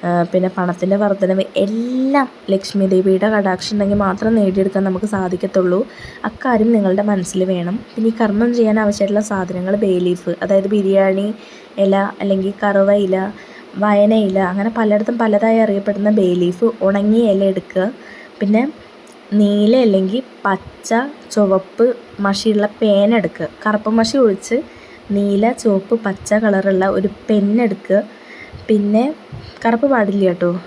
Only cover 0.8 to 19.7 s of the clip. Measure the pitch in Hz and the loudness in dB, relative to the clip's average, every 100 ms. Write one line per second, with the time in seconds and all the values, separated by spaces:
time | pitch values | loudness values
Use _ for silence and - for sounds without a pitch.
0.8 | 180 196 208 196 180 185 - - 196 220 | 0 0 0 0 0 0 -2 -2 -2 -2
1.8 | 240 254 262 285 254 - - 196 - 202 | -4 -2 0 0 -2 -6 -4 -4 -2 -2
2.8 | 190 185 190 190 202 220 196 180 - 208 | 2 2 2 2 2 0 0 -2 -4 -2
3.8 | 202 202 196 196 220 226 196 190 190 190 | 0 0 0 -2 0 2 2 2 0 0
4.8 | 190 185 214 208 185 180 190 190 185 185 | -2 -2 -4 -4 -4 -4 -2 0 2 0
5.8 | 269 - - - 220 - 262 233 220 233 | -2 -8 -20 -10 -10 -6 -2 0 2 2
6.8 | 196 190 208 196 180 190 185 185 175 208 | 2 0 0 -2 -2 -4 -2 -2 -4 -6
7.8 | - - 226 226 220 208 240 240 220 214 | -10 -2 -2 0 -2 0 0 2 2 2
8.8 | 214 208 196 208 208 196 180 180 185 202 | 0 0 0 0 -2 -4 -4 -6 -2 -2
9.8 | 214 180 180 180 - 170 185 196 196 208 | 0 0 0 -2 -4 -6 0 0 2 0
10.8 | 196 196 190 190 202 226 - - - - | 2 2 2 0 -2 -6 -14 -20 -18 -2
11.8 | 196 196 196 - 202 190 190 202 208 202 | 2 2 0 -4 -2 -2 -2 -2 0 2
12.8 | 196 202 196 185 190 214 - - - - | 2 2 2 -2 -2 -8 -18 -20 -16 -4
13.8 | 208 202 208 220 202 190 185 190 208 226 | 0 4 4 4 2 0 0 -2 -4 0
14.8 | 214 208 214 240 220 208 220 226 214 196 | 0 2 0 -2 0 2 2 2 2 0
15.8 | 196 202 208 214 185 180 175 180 226 226 | -2 -2 0 2 2 2 0 0 -2 0
16.8 | 190 202 208 220 233 196 196 190 - 190 | -2 0 2 2 2 2 0 -2 -4 -4
17.8 | 190 269 - - - - 202 214 269 - | -4 -6 -20 -20 -20 -6 0 2 0 -6
18.8 | - - - - - 208 202 208 208 | -20 -20 -20 -20 -4 0 2 2 4